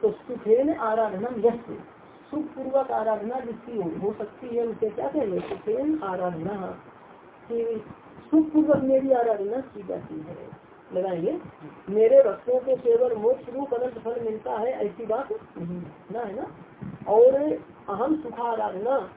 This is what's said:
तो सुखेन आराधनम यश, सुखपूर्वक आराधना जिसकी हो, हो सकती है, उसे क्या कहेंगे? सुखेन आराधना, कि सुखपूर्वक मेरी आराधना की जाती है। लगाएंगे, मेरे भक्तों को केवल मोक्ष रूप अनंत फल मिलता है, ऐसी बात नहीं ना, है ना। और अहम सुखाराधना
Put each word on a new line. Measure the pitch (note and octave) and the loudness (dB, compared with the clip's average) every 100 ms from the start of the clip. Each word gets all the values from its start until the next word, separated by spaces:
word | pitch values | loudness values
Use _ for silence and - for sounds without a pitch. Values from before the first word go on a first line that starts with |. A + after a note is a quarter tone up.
तो | A3 | 0
सुखेन | - - A#3+ G3+ A3+ C#4 | -2 -10 -8 2 4 4
आराधनम | E4 A3 A3 G#3+ F#3+ A#3 A#3+ A3 | 0 0 0 0 -2 -6 0 0
यश, | - - D3 - - - - - | 0 -8 -14 -14 -20 -20 -20 -10
सुखपूर्वक | D4 D#4 - C4 C4+ C4 | -8 -8 -8 0 0 0
आराधना | A3+ A3 G#3+ G#3 B3+ | -2 0 -2 -2 -6
जिसकी | A#3 A3+ A#3+ A#3 | -8 -12 -10 -6
हो, | F3 E3+ | -4 -2
हो | F#3+ | -4
सकती | G#3+ G#3+ - B3+ A#3 | -4 -10 -10 -6 -4
है, | A#3 | -2
उसे | G#3 G#3+ | -2 -4
क्या | G#3 C#4 | -2 -4
कहेंगे? | D4 A#3 F3+ | -2 -2 -2
सुखेन | F3 F#3+ G#3+ A3+ D4 D#4 | -6 -8 -4 -2 0 -2
आराधना, | D4 F#3 F3+ E3 E3 G3+ F3+ - - - - - - - - | -2 -4 -4 -4 -6 -6 -8 -12 -18 -20 -20 -20 -20 -20 -6
कि | A#3 A#3 A3+ - - - - - | -4 -2 -4 -8 -18 -20 -20 2
सुखपूर्वक | D#4 D#4 D4+ D4+ C#4 | 2 4 4 6 4
मेरी | C4 C4+ C4+ | 6 4 6
आराधना | B3+ A#3 G#3 G3 A#3+ | 4 4 2 0 -4
की | C4 G#3+ | -6 -12
जाती | F#3 F3 - D#3+ D#3 | -10 -8 -8 -12 -12
है। | F3 - - - - - | -14 -16 -18 -20 -20 -8
लगाएंगे, | F#3 F#3+ F3 E3+ D#4+ - - D3+ - - | -4 -2 -2 -2 -4 -10 -18 -20 -18 -4
मेरे | G#3 A3 C4+ | 4 8 10
भक्तों | B3 - - B3+ | 8 4 0 0
को | B3+ C4 | 2 0
केवल | A#3+ A#3 B3 A3+ | 4 4 4 2
मोक्ष | G#3+ C4 - | 2 0 -2
रूप | C4 C#4+ | -8 -4
अनंत | A#3+ B3+ A3+ | -2 -2 -4
फल | A3 A#3+ | -8 -6
मिलता | A3+ G#3+ - | -4 -6 -6
है, | A3 A3+ | -4 -4
ऐसी | B3+ G#3 F3+ A3+ | -2 -4 -6 -4
बात | A3 D#4+ | -4 -4
नहीं | A4 - - E3+ F3 E3 - - | -8 -10 -12 -10 -8 -10 -16 -12
ना, | G#3+ | -8
है | A3+ G3+ | -8 -8
ना। | D4+ - - - - - - | -10 -12 -20 -16 -14 -12 2
और | G#3+ B3 C4+ D4 - - - - | 8 8 8 0 -2 -6 -20 -10
अहम | G3 C4 D#4 | -4 0 0
सुखाराधना | A#3+ A3+ A#3+ A3+ G#3+ F#3 G#3+ C4+ F#3 | -2 -6 -4 -2 -2 -4 -2 -2 -2